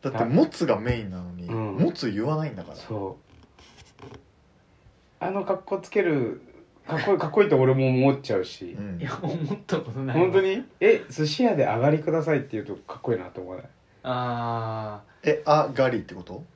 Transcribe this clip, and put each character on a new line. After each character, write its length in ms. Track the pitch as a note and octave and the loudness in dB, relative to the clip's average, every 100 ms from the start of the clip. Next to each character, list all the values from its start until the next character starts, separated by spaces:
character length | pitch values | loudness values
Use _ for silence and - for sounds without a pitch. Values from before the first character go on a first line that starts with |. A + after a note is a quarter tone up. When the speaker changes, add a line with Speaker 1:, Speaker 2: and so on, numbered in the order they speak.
Speaker 1:
だ 80 | C3+ | -4
っ 40 | |
て 100 | A2 | -2
も 220 | A2+ D#3 D#4 | 4 6 4
つ 180 | - | 2
が 160 | D#3+ G#2 | 0 2
メ 200 | A#2 A#2+ | 2 -2
イ 20 | |
ン 80 | G2+ | -4
な 80 | F#2 | -8
の 120 | F2+ | -10
に、 140 | F2 F2 | -10 -6
Speaker 2:
う 60 | |
ん。 240 | A2+ G#2+ G2+ | -4 -4 2
Speaker 1:
も 160 | G#3+ | 0
つ 180 | - B2 | 2 -4
言 140 | G2+ | -2
わ 120 | B2 D#3 | -2 -2
な 100 | D#3 | -4
い 40 | |
ん 60 | F#2 | -8
だ 80 | |
か 60 | F2 | -14
ら。 60 | C#2+ | -16
Speaker 2:
そ 420 | - A2 F#2+ - _ - - _ - - - _ | -10 -8 -8 -10 _ -20 -20 _ -20 -20 -20 _
う。 40 | - - _ _ _ _ _ _ - _ _ _ | -20 -20 _ _ _ _ _ _ -20 _ _ _
あ 100 | F3 | -6
の 140 | G3 | -4
格 200 | F#3+ F#3 | -2 -4
好 140 | - F#3+ | -4 -6
つ 120 | - | -2
け 100 | G#3 | 0
る、 380 | F3+ D3 A#2 - - - - _ - | 2 2 0 -6 -14 -20 -20 _ -6
か 100 | D#3 | -4
っ 60 | |
こ 80 | - | 0
い 40 | F#3 | 0
い、 20 | |
か 100 | D#3 | 2
っ 20 | |
こ 120 | G#3+ | 2
い 40 | G3+ | 4
い 40 | |
と 80 | C3+ | 6
俺 160 | C3 | 6
も 140 | C3+ C3 | 4 4
思 260 | B2+ C3+ | 4 4
っ 60 | C#3 | 2
ち 100 | - | 0
ゃ 60 | G2+ | -2
う 80 | F#2 | -2
し。 280 | - F2+ F2+ | -8 -12 -10
Speaker 1:
う 20 | |
ん。 180 | G2+ F2 | -10 -8
Speaker 3:
い 60 | |
や、 140 | B2+ - | -8 -6
思 140 | D#3 | -6
っ 20 | E3 D3+ G3+ - | -4 -4 -6 -4
た 100 | E3 | -4
こ 160 | - | -4
と 80 | A#2 | -6
な 140 | C3+ | -2
い 20 | C3 | 2
わ。 60 | |
Speaker 2:
本 100 | F3+ | 4
当 80 | F#3+ | 4
に？ 240 | F#3+ G3 C4+ _ | 4 0 -6 _
え、 240 | G3 A3+ - | 6 6 2
寿 160 | - D3+ | -4 -2
司 160 | - | 2
屋 120 | B3 | 2
で 100 | E3 B2 | 4 2
「上 100 | A2 | 4
が 120 | C#3 | 4
り 100 | D3+ | 2
く 100 | - | 2
だ 120 | D#3+ | 0
さ 120 | D#3 | 2
い」 40 | D3 | 0
っ 40 | |
て 80 | B2 | -2
言 100 | A2 | -8
う 20 | |
と 120 | G2+ F#2+ | -6 -12
か 180 | - | -12
っ 60 | - | -10
こ 100 | - | -4
い 40 | F#2 | -4
い 20 | |
な 80 | F#2 | -4
と 160 | - | -12
思 80 | F2+ | -12
わ 80 | F#2 | -12
な 60 | |
い？ 20 | - _ _ _ | -14 _ _ _
Speaker 3:
あ 1000 | C3 B2 A#2+ A#2+ A#2 A#2 A2 A2 G#2+ G#2 - | -6 -4 -4 -4 -4 -4 -4 -6 -8 -12 -18
ー。 40 | _ | _
Speaker 1:
え、 200 | D3 D3+ | 0 0
あ 240 | D#3 D3+ C#3 | 4 4 4
が 160 | C3+ C3 | 2 2
り 80 | A2+ | 2
っ 20 | |
て 140 | - | -6
こ 80 | F#2 | -14
と？ 200 | F2 F#2+ - | -14 -14 -16